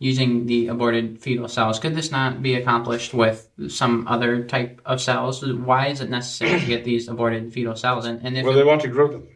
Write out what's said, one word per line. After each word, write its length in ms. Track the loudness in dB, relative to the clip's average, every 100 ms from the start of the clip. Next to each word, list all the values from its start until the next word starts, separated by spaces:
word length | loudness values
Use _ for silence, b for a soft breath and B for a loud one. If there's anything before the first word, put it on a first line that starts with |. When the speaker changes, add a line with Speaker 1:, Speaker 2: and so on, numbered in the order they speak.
Speaker 1:
using 440 | 0 2 2 2 2
the 220 | 0 0
aborted 540 | 0 0 0 -2 -6
fetal 260 | -4 -4 -2
cells? 320 | 0 0 0
Could 160 | -2 -2
this 160 | -2
not 300 | 0 -2 0
be 140 | 0 0
accomplished 580 | 2 0 0 -4 -2
with 360 | 2 2 2 -8 -12 -8
some 400 | 0 2 2 0
other 360 | 0 0 0
type 380 | 0 -2 -2 -6 -4
of 160 | -2
cells? 440 | 0 0 -2 -4 -4
Why 420 | -2 2 2 2
is 120 | -2
it 100 | -4
necessary 500 | -4 -6 -4 0 0
to 60 | 0
get 180 | -2
these 240 | 0 -2 -2
aborted 460 | -2 0 0 -4
fetal 220 | -6 -4 -2
cells? 300 | -2 -2 -4
And, 200 | -6 -4
and 120 | -2
if 80 | 4
Speaker 2:
Well, 80 |
Speaker 1:
it 40 | 6
Speaker 2:
they 60 |
want 180 | 6 6
to 60 | 2
grow 200 | 2 2
them. 180 | 0 -14